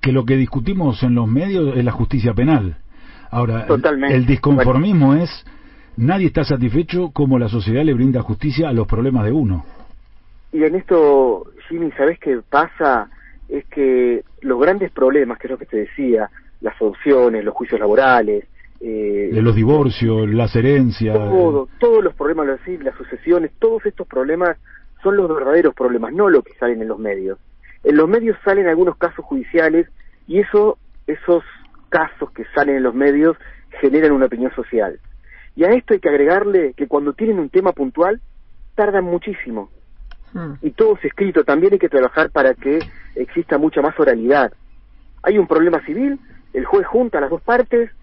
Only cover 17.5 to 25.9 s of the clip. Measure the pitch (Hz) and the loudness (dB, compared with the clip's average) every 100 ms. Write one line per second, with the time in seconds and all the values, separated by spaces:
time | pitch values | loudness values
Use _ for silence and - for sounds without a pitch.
17.5 | - 120 110 104 107 135 123 107 104 - | -8 -6 -4 0 2 4 2 2 -2 -6
18.5 | - - - 113 110 104 101 101 110 113 | -20 -20 -16 -10 -6 -4 -4 -2 0 2
19.5 | 107 110 151 131 - 113 110 110 110 117 | 2 2 2 2 0 -2 0 0 0 0
20.5 | 117 120 143 127 - 113 107 104 190 175 | 0 2 4 2 0 -2 -2 0 2 2
21.5 | 143 131 - 240 220 190 - 147 160 147 | 0 -4 0 2 4 2 -2 -4 -2 -4
22.5 | 135 - 113 135 - 127 120 - 180 160 | -4 -8 -10 -10 -10 -16 -12 0 0 0
23.5 | - 226 226 208 - 180 - 131 165 180 | -2 0 0 -4 -8 -8 -6 -4 0 -2
24.5 | 160 - - - - 196 202 180 156 135 | -4 -12 -20 -20 -6 -2 0 0 -2 2
25.5 | 156 160 - 127 | 2 2 0 -2